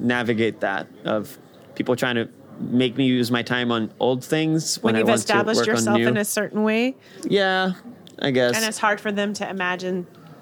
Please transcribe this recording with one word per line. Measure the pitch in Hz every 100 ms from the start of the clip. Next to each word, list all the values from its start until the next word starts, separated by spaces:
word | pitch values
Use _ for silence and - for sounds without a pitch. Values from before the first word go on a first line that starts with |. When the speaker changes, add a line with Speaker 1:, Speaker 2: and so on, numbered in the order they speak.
Speaker 1:
navigate | 117 123 117 110 113 107
that, | 104 95 73 -
of | - 110 98 - - - - -
people | -
trying | 123 131 120
to | 113 - - -
make | - 123 131 120
me | 131
use | 127 117
my | 120
time | 113 123 120
on | 117 110 -
old | 120 131
things | - 156 160 160 160 -
when | 226
Speaker 2:
When | 220
Speaker 1:
I |
Speaker 2:
you've | 214
Speaker 1:
want | 220
to |
Speaker 2:
established | 214 202 208 226
Speaker 1:
work | 226
on |
Speaker 2:
yourself | 233 226 208
Speaker 1:
new. | 117
Speaker 2:
in | 214
a |
certain | 208 - 202 214
way. | 214 220 254 262 - -
Speaker 1:
Yeah, | - 196 190 190 190 185 - - - -
I | -
guess. | 127 123 214
Speaker 2:
And |
it's | 220 220
hard | 214 202
for | 214
them | 202 202
to | 202 190
imagine | 190 180 180 185 185 175 - - -